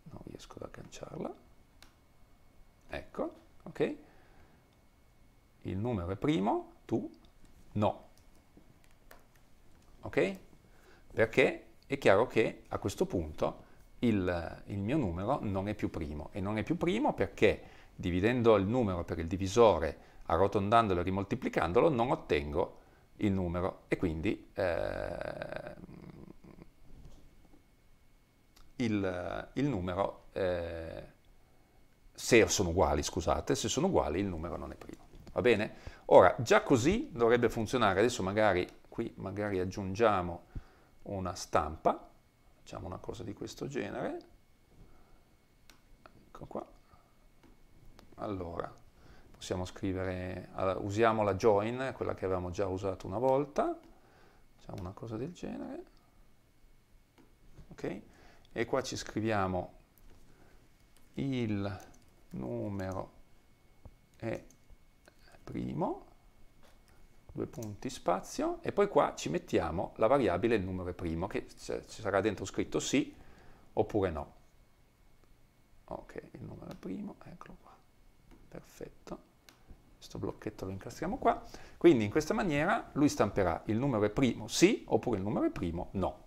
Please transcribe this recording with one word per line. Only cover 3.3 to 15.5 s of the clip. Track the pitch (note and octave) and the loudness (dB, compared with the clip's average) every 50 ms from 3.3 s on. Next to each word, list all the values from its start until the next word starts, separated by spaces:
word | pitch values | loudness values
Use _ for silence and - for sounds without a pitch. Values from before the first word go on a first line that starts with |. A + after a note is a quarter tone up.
| - - - - - - - | -8 -14 -20 -20 -20 -20 -18
ok? | - E3 - D3 G#3 D4+ - - - - - - - - - - - - - _ _ _ _ _ - _ _ _ - _ - - - - - _ _ _ - | -18 -4 -2 -2 -2 -2 -8 -14 -20 -20 -20 -20 -20 -20 -20 -20 -20 -20 -20 _ _ _ _ _ -20 _ _ _ -20 _ -20 -20 -20 -20 -20 _ _ _ -12
Il | - - G2 F#2+ | -8 -6 -4 -4
numero | G#2 A#2+ B2 G2 E2+ F2 | -2 -2 -2 -2 -2 -4
è | G2 - | -6 -2
primo, | - C#3 D#3 E3+ G3 A3 D4 F4 F4 - - - - | 0 0 0 2 0 0 0 -2 -4 -8 -18 -20 -8
tu | - - B2 - D#4+ - - - - _ - - - - - - - - | -4 -4 -4 -4 -6 -14 -18 -20 -20 _ -20 -20 -20 -20 -20 -20 -8 -2
no. | G#2 G#2 G2+ - - - - - - - - - - - - _ - - - - - - - - - - - - - - - _ - - - - - - - - - - - - - | 0 0 0 0 -2 -12 -20 -20 -20 -20 -20 -20 -20 -20 -20 _ -20 -20 -20 -20 -20 -20 -20 -20 -20 -20 -20 -20 -20 -20 -20 _ -20 -20 -20 -20 -20 -20 -20 -20 -20 -20 -20 -20 -14
Ok? | - A2 - C#3 D#3+ F#3+ G3 F#3+ - - - - - - - - - - - - - - - | -14 -2 0 2 2 2 0 -6 -14 -20 -20 -20 -20 -20 -20 -20 -20 -20 -20 -20 -20 -14 0
Perché | - A2+ A2+ - - C3 E3+ - - - - - - - - | 2 2 2 6 4 4 4 4 -2 -12 -20 -20 -20 -8 -6
è | - - | -6 2
chiaro | - A#2 G2 F#2+ A#2+ B2+ | 6 6 6 6 4 2
che | - A2+ A2+ D3 - - - - | 2 2 2 2 0 -6 -14 -8
a | - - | -8 -4
questo | - G#2+ - - F#3 | -4 -4 0 0 -2
punto | F3+ - G2 D#2+ D#2 D#2 - - E2 - - - - - - - - - - | 0 0 -2 -4 -4 -4 -2 -2 -2 -2 -6 -18 -20 -20 -20 -20 -20 -10 0
il, | - A#2+ G#2+ G2+ F#2 F2+ F2+ E2+ E2 - - - - | 2 2 2 2 2 0 0 -2 -4 -6 -10 -12 -12
il | - G#2+ G2+ | -8 -6 -4
mio | G2 G#2 C3+ D#3+ | -2 0 0 0
numero | C3+ F#2+ E2 E2+ F#2+ G#2+ C#3+ - | 0 0 -2 -2 -2 -2 -2 -2
non | C3+ A2+ | -2 -2